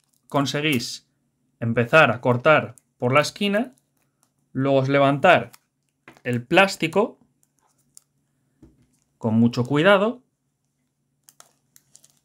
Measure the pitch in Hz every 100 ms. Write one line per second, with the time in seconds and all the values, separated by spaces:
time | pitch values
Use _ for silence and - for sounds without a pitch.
0 | _ _ _ 143 139 147 156 131 - -
1 | _ _ _ _ _ _ 117 117 117 160
2 | 143 110 131 120 156 151 110 - _ _
3 | 123 135 147 - 202 202 254 - _ _
4 | _ _ _ _ _ 131 135 135 131 143
5 | 139 143 185 151 98 - _ _ _ _
6 | - - - 120 120 165 196 - 160 190
7 | 240 - _ _ _ _ _ _ _ _
8 | _ _ _ _ _ _ - _ _ _
9 | _ _ 117 113 117 120 120 143 175 202
10 | 208 254 _ _ _ _ _ _ _ _
11 | _ _ _ _ _ _ _ _ _ _
12 | _ _